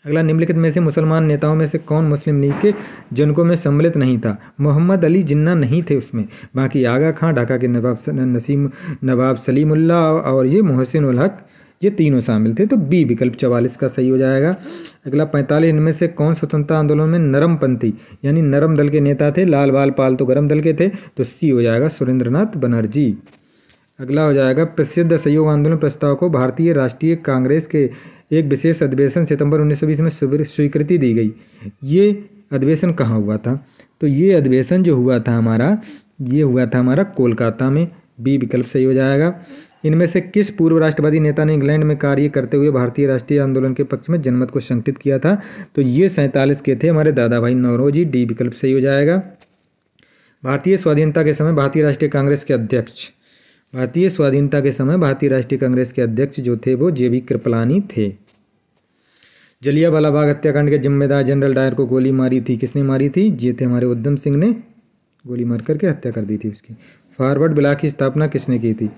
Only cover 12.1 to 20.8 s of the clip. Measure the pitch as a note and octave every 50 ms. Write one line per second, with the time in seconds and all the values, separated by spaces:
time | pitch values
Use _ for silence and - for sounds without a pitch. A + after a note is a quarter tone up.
12.1 | C3+ B2 A#2 - A2+ G#2+ A2 A2 A2 A2+ G#3 G#3+ C4+ G#3+ D#3+ C3+ F3+ F3 D3+ A#2+
13.1 | A#2+ A2+ C3 B2 A#2+ - C#3 B2 B2 A#2+ A#2 A#2+ A#2+ - C#3+ C3 B2 C3+ B2+ B2+
14.1 | C3 C3 C3 C3 C3+ C3+ C#3 E3+ F#3 F#3 - - - - - - - _ _ C#3+
15.1 | C3 D3 D#3 D3+ - C#3+ C3+ - D3 D3+ E3 E3 D#3 D3+ D#3 D#3+ D#3 D#3+ F3 E3+
16.1 | F3 - D3+ D#3 E3 D#3+ - D3 - D3+ C#3+ D3 D#3+ D#3 D3+ D3 D3+ D3+ D#3 D#3+
17.1 | E3 F3 E3 C#3 C3+ C#3 D#3 E3+ E3 D3 C#3+ C3 B2+ A#2 A#2+ A2 G#2 - - -
18.1 | - _ - C#3 D3+ E3 D#3+ C#3+ C#3 C#3+ D3+ D#3+ D#3 D3 D3 D3 D3 D3+ C#3+ C#3+
19.1 | C#3+ C#3+ D3 C#3+ C#3+ C#3+ D3 D#3 D3+ C#3+ C#3+ C#3 C3 C#3 C#3 C#3 C3+ - C3+ C3
20.1 | C3 B2+ C#3 B2+ B2+ C#3+ D3 D3 D3+ D3+ D3+ E3 D3+ D3+